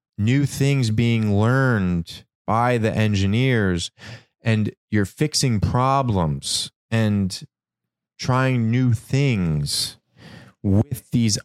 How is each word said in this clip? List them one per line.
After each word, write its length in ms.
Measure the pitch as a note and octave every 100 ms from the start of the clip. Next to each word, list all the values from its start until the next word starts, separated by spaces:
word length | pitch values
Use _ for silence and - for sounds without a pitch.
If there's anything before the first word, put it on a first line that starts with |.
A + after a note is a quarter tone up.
| _ -
new 300 | G#2+ C#3 C#3+
things 420 | - C3+ C#3 A#2
being 480 | G#2+ A#2 A2+ G#2+ G2+
learned 840 | A2 C3 C3 A2+ F#2 F2 E2+ - _ _ -
by 320 | A2 A#2+ B2
the 120 | A2
engineers, 1000 | D2+ A2 G2 G2 A2 C3+ A#2+ G2 F2 - - - - _ _
and 320 | A2+ A2 G2+ - _
you're 160 | G#2+ G2
fixing 540 | - D3+ - C3+ G#2+
problems 1120 | F#2+ B2 C3 C#3 B2+ F#2+ D#2+ C#2 - - - _ _
and 560 | A2+ G#2+ G2+ F#2+ - D3+ _ _ _ _ _ _ _
trying 540 | - B2+ C3 B2+ A2+
new 220 | B2 B2+
things 1040 | A2 - C3+ C#3+ A2 E2+ D2+ D2 - - - _ _ - - - _
with 480 | G#2 G2 - - -
these 260 | B2+ A2+ F#2+